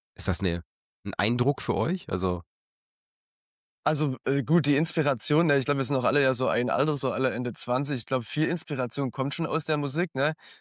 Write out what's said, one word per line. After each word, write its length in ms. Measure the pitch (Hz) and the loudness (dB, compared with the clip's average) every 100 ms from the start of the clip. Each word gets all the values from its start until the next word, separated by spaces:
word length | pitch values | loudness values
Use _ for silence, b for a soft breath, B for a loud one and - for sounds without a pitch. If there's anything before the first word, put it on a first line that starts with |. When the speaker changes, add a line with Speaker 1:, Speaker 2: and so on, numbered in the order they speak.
| _ - | _ -8
Speaker 1:
ist 120 | - | -4
das 120 | 90 | 0
eine, 220 | 92 85 - _ _ _ 101 | 0 -2 -6 _ _ _ -10
ein 80 | - | -2
Eindruck 460 | 104 120 123 147 | 0 2 0 0
für 140 | - 85 | -2 0
euch? 340 | 117 185 - | 0 -2 -4
Also 320 | 95 92 87 - _ _ _ _ _ _ _ _ _ _ _ _ _ 143 | -2 0 -2 -6 _ _ _ _ _ _ _ _ _ _ _ _ _ -2
Speaker 2:
Also, 300 | 151 147 127 | 0 0 -2
äh, 200 | - 139 | -2 0
gut, 220 | 113 170 143 | 4 2 4
die 120 | 139 | 2
Inspiration, 720 | 165 - 143 127 - 151 170 | 2 0 0 0 2 2 4
ne, 100 | 143 | 4
ich 80 | 131 | 2
glaub, 100 | 139 | 0
wir 80 | |
sind 140 | 127 135 | 0 2
auch 80 | 120 | 2
alle 160 | 143 | 4
ja 120 | 135 | 2
so 140 | 120 120 | 2 2
ein 220 | 98 123 | 2 0
Alter, 260 | 73 156 143 | 2 0 0
so 160 | 131 | -2
alle 200 | 101 131 | 0 -2
Ende 180 | 107 123 | -2 -4
zwanzig. 460 | - - 127 143 131 | -6 -2 -2 -2 -4
Ich 60 | - | -2
glaub, 180 | 131 | -4
viel 240 | 117 151 151 | -2 -2 -2
Inspiration 640 | 170 - 135 123 - 135 | -2 -4 -4 -4 -2 -4
kommt 220 | - - | -2 -4
schon 120 | - 165 | -4 -4
aus 200 | 156 - | -4 -2
der 100 | 151 | -2
Musik, 380 | 143 143 175 135 | -2 -2 -2 0
ne? 200 | 147 156 B B | -2 -2 B B